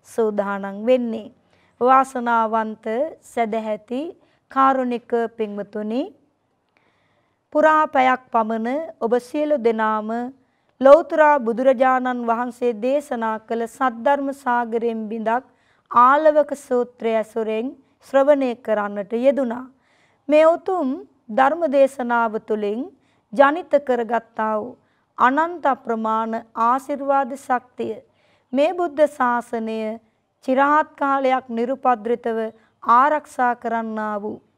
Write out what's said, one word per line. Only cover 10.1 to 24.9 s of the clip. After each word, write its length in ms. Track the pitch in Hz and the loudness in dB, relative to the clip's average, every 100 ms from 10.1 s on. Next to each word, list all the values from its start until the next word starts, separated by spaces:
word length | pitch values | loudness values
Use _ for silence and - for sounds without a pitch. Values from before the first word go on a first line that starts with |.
| 233 247 - _ _ _ _ | -6 -8 -14 _ _ _ _
ලෞතර 400 | 262 302 - 320 302 294 | 8 8 8 4 4 4
බුදුරජාණන් 880 | 226 226 262 240 262 254 254 247 | 0 0 2 4 2 2 -2 -4
වහන්සේ 480 | 233 226 247 233 247 | -2 -2 -4 -4 -4
දේශනා 640 | 214 247 285 - 240 220 220 | -2 -2 -2 -2 -6 -4 -6
කළ 240 | 220 233 | -6 -6
සද්ධර්ම 640 | 233 - 262 233 240 285 277 | -6 -2 -2 0 0 0 -2
සාගරයෙන් 680 | 269 254 240 240 226 233 226 214 | -6 -2 -2 -2 -2 -2 -4 -8
බිඳක් 380 | 226 220 240 - _ _ _ _ | -6 -2 -4 -6 _ _ _ _
ආලවක 600 | - 247 285 311 302 285 | 4 6 6 4 4 0
සූත්‍රය 600 | 277 - 247 240 _ 226 | -6 -4 -2 -2 _ -2
ඇසුරෙන් 540 | 226 214 226 220 220 254 - _ _ | -2 -4 -6 -4 -4 -6 -12 _ _
ශ්‍රවණය 520 | - 269 277 285 254 | -2 2 4 4 2
කරන්නට 580 | 233 - 214 202 202 202 | -4 -4 -2 -2 -8 -6
යෙදුණා. 520 | 233 262 240 254 247 262 _ _ _ _ _ - | 0 2 2 -4 -6 -12 _ _ _ _ _ 2
මේ 160 | 302 | 4
උතුම් 440 | 320 339 339 370 262 311 415 _ | 6 4 -2 -2 -2 -4 -10 _
ධර්ම 360 | - 214 269 330 | -6 0 0 0
දේශනාව 680 | 320 277 269 - 240 240 226 214 | 0 2 2 0 -2 0 -2 -4
තුළින් 420 | 214 214 208 214 339 _ _ _ _ | -4 -4 -2 -6 -8 _ _ _ _
ජනිත 400 | 214 277 320 349 285 | 4 4 4 0 -2
කරගත්තා 760 | 285 240 220 226 - - 220 | 0 -2 -2 -4 -6 -6 -4
වූ 240 | 214 208 - _ | -4 -6 -16 _